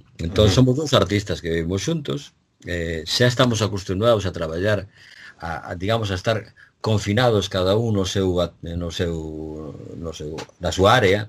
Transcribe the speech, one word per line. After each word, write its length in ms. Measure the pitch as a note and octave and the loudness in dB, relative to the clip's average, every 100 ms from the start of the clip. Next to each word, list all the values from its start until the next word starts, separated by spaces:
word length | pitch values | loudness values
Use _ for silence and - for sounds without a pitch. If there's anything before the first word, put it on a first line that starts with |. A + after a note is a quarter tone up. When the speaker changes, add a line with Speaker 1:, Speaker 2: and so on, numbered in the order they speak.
| - - | -16 -8
Speaker 1:
Entón, 320 | E2+ F#2 G#2+ | -4 4 4
Speaker 2:
Ujú. 60 | |
Speaker 1:
somos 200 | F#2 B2+ C3 | 6 4 2
dous 160 | D#3 A#2+ | 2 2
artistas 480 | F#2 G2+ G2+ E2 | 4 0 -2 -6
que 80 | E2+ | -2
vivimos 320 | E2 E2 G2 | -2 0 -2
xuntos, 480 | - E3 C#3 C#2 - _ _ _ | -2 -4 -4 -8 -8 _ _ _
eh, 400 | - F2 E2 E2 | -8 -6 -4 -6
xa 240 | D#2 - B2 | -4 2 2
estamos 320 | B2 B2+ A2 | 4 2 2
acostumbrados 640 | G#2 G2+ F#2+ F#2 A2+ A2+ | 0 -2 -4 0 2 2
a 80 | F#2 | 0
traballar, 560 | E2+ D#2+ E2 G2+ G#2 F#2+ _ - - - - | -4 -6 -2 0 0 -4 _ -20 -20 -20 -12
a, 320 | E2+ E2 - | -10 -8 -8
a, 20 | F#2 | -6
digamos, 340 | F#2+ A2+ G#2 | -2 -2 -2
a 60 | F#2 | -2
estar 400 | - G#2+ - _ - _ | -2 -2 -6 _ -20 _
confinados 680 | G#2+ G#2+ G#2 G#2 B2 G#2+ F#2+ | 0 0 2 2 4 2 0
cada 260 | F#2+ F#2 G#2 | 0 2 2
un 220 | A#2 G2+ | 2 0
no 80 | F#2 | 0
seu 340 | G2+ F#2+ F2+ | 0 0 2
at-, 140 | E2+ - | -2 -4
no 320 | E2 E2+ E2+ | -8 -6 -6
seu, 800 | D#2+ F2+ E2 D#2+ D#2 D#2 D#2 D2+ C#2 - - | -4 -4 -4 -6 -10 -10 -10 -12 -14 -14 -10
no 160 | E2 | -10
seu, 240 | D#2+ D2+ D#2 - _ | -10 -10 -10 -12 _
na 80 | F2 | -4
súa 260 | F2 F#2+ A#2+ | 2 4 6
área, 320 | F#2+ G2+ | 6 4